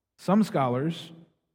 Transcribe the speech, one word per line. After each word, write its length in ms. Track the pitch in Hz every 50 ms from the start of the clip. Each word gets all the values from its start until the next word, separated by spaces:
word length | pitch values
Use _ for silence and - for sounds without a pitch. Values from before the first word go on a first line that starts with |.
| _ _ _
Some 280 | _ - - 185 214 208
scholars 680 | - - 156 135 123 120 127 139 165 165 - - - - - - - _ _ _ _ _